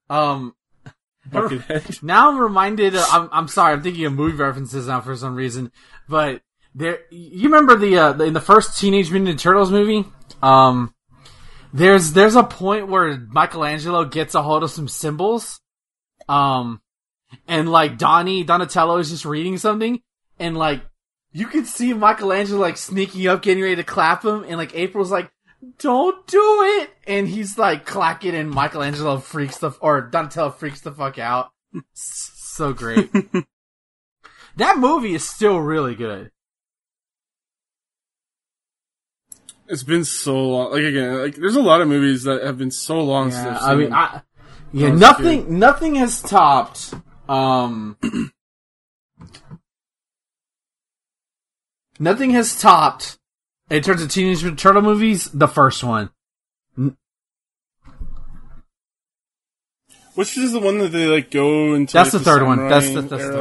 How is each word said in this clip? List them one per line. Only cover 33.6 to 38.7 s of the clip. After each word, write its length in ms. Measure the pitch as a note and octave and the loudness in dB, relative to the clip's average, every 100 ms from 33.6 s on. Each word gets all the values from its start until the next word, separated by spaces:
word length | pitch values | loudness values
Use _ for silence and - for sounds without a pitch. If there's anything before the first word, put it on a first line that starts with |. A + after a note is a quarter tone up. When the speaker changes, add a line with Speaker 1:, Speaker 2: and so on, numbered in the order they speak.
| _ _ _ _ _ _ _ _ - - | _ _ _ _ _ _ _ _ -20 -2
Speaker 1:
That 200 | C4 D#4+ | 0 2
movie 380 | B3+ D#4+ A3+ E3 | 2 0 -2 -6
is 120 | - | -8
still 300 | - G#3+ F#3 | -2 0 0
really 360 | D3 D#3 C3+ A#2 | -2 -4 -4 -6
good. 340 | A#2 G2 F2 _ _ _ _ _ _ _ _ _ _ _ _ _ _ _ _ _ _ _ _ _ _ _ _ | -10 -10 -16 _ _ _ _ _ _ _ _ _ _ _ _ _ _ _ _ _ _ _ _ _ _ _ _